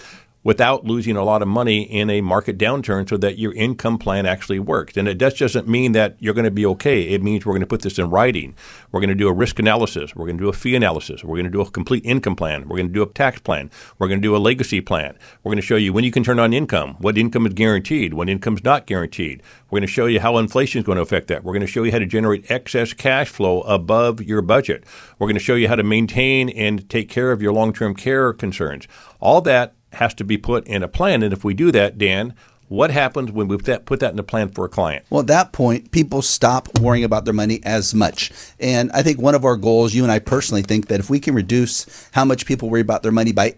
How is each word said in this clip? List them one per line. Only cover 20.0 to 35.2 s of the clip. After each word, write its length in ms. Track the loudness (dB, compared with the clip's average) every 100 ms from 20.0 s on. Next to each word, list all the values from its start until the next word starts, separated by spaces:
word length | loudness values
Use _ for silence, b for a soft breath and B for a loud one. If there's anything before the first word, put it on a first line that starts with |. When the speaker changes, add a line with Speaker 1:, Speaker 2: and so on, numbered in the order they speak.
| 2
Speaker 1:
you 140 | 2
how 160 | 2 2
inflation 420 | 2 0 0 0
is 60 | 0
gonna 160 | 0
affect 260 | 0 -2 -2
that. 160 | -6
We're 100 | -4
gonna 140 | -4 -2
show 160 | -2
you 80 | 0
how 80 | 0
to 60 | 0
generate 420 | 0 0 0 -2
excess 440 | -6 -2 -2 -2
cash 360 | -2 0 0 -2
flow 320 | -2 0 0
above 640 | 2 0 2 2 2 0
your 180 | -2 -2
budget. 440 | 2 2 2 -4 B B B B
We're 80 | -2
gonna 120 | 0
show 160 | 0 2
you 120 | 2
how 80 | 2
to 80 |
maintain 640 | 2 2 2 0 2 2 0
and 400 | -2 -2 -2 -4
take 200 | -6 -4
care 220 | -2 0
of 120 | 0
your 100 | 2
long-term 400 | 2 0 0 -4
care 400 | -4 -2 0 0
concerns. 540 | -2 -6 -4 -6 -6 -14 B B B
All 220 | 4 4
that 340 | 6 2 2 -6 _
has 200 | -2 -2
to 100 | -2
be 140 | -4 -4
put 280 | -2 -2 -2
in 160 | -4
a 40 | -4
plan. 340 | -2 0 2
And 120 | 0
if 100 | -2
we 100 | -2
do 160 | 2 4
that, 240 | 4 2 2
Dan, 360 | 0 0 -4 b b b -6
what 220 | 0 2
happens 380 | 2 0 -2 -4
when 200 | -2 -2
we 80 | -2
put 80 | -2
that, 200 | -2 -2
put 140 | -2
that 140 | -2
in 60 | -4
a 40 |
plan 240 | -4 -4 -4
for 160 | -4
a 60 | -6
client? 340 | -2 -2 -4 -4
Speaker 2:
Well, 100 |
at 80 | -2